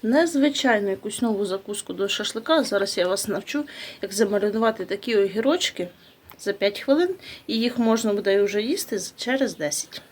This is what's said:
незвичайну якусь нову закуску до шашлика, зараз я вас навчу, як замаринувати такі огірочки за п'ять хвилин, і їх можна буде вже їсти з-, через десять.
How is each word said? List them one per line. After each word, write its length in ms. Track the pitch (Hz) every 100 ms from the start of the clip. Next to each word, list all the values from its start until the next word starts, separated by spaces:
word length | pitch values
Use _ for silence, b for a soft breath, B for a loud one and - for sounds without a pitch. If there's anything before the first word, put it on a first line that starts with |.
незвичайну 840 | 220 269 339 285 285 277 262 220 202
якусь 320 | 190 208 208
нову 240 | 240 202 202
закуску 480 | 190 196 202 -
до 140 | 180 196
шашлика, 560 | - 208 220 220 320
зараз 340 | 262 202 196 -
я 100 | 180
вас 200 | 196 -
навчу, 380 | 185 - 285 294 B B B
як 120 | 190
замаринувати 720 | 196 208 208 208 214 226 220 180
такі 320 | 202 240 220
огірочки 720 | 196 190 269 349 - - 180 - b b _ -
за 140 | -
п'ять 260 | 196 202 202
хвилин, 300 | - 285 359 359 B B B
і 120 | 220
їх 180 | 240 240
можна 360 | 226 220 226
буде 280 | 202 196 196
вже 200 | 202 202
їсти 380 | 226 392 - 208
з-, 140 | - -
через 400 | - 262 254 170
десять. 440 | 147 143 - - -